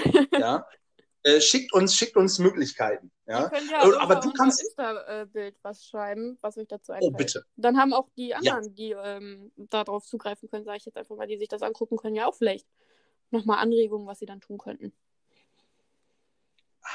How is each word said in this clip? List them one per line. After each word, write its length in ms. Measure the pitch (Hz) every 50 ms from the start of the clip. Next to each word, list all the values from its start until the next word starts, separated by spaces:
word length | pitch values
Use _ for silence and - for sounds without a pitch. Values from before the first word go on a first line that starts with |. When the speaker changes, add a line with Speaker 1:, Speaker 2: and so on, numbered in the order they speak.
| 311
Speaker 1:
<laughs> 260 | - - 370 277 - 339
Speaker 2:
Ja. 300 | 277 226 233 269 320 - - - _ _ _ _ _ _ _ _ _ -
Äh, 180 | 143 147 156
schickt 320 | 151 - - 269 254 - -
uns, 240 | 185 190 190 -
schickt 200 | - 233 226 -
uns 220 | 202 190 190 - -
Möglichkeiten. 720 | 175 190 - - 135 - - - 113 107 104 - - - _ _ _
Ja. 140 | - 110 123
Speaker 1:
Ihr 60 | - 277
könnt 220 | 302 285 294 294
ja 120 | 311 302 269
Speaker 2:
Äh, 40 |
Speaker 1:
unter 140 | - 269 285 240
Speaker 2:
aber 140 | 170 285
du 120 | - 220 294
Speaker 1:
unser 80 | 277
Speaker 2:
kannst 240 | 254 262 269 262 -
Speaker 1:
Insta, 640 | 349 440 - - 247 226 220 202 - - 214 214 214
äh, 40 |
Bild 300 | 202 214 214 202 202 202 _ -
was 220 | 202 208 - -
schreiben, 520 | - - 214 208 202 208 220 226 240 254 -
was 160 | - 214 208 226
euch 100 | 220 -
dazu 240 | 208 208 _ - -
Speaker 2:
Oh, 180 | 196 185 170
Speaker 1:
einfällt. 80 | 135 -
Speaker 2:
bitte. 260 | 139 - - - - _ _
Speaker 1:
Dann 220 | - 214 240 254 269
haben 140 | 277 269 247
auch 140 | 262 262 _ _
die 180 | 247 247 240 - -
Speaker 2:
Ja. 120 | - 262 262
Speaker 1:
anderen, 220 | 233 214 214 196
die, 180 | 202 220 220 208
ähm, 580 | 196 196 202 202 202 202 202 196 196 202 220 _
darauf 480 | - 208 - - 214 208 208 202 208 -
zugreifen 420 | - - 220 - 208 208 - - -
können, 160 | - 214 214
sag 120 | 208 208
ich 80 | 208 -
jetzt 100 | 226 -
einfach 200 | - 220 - 214
mal, 100 | 214 214
die 120 | 208 214 202
sich 100 | 214 -
das 140 | 214 208 214
angucken 340 | 214 226 - 226 - 233
können, 180 | 220 - 220 214
ja 120 | 214 233 277
auch 60 | -
vielleicht 320 | - 233 208 - - - _ _ _ _ _ _ _ _ _ _ _ _ -
nochmal 280 | 233 226 202 220 208 -
Anregungen, 480 | 220 226 233 226 226 208 214 208 208
was 140 | 196 202 -
sie 60 | 214
dann 140 | 202 196 196
tun 180 | _ - 208 196
könnten. 340 | - - - - - 202 _ _ _ _ _ _ _ _ _ _ _ _ _ _ _ _ _ _ _ _ _ _ _ _ _ _ _ _ _ _ _ _ _ _ _ _ _ _ - -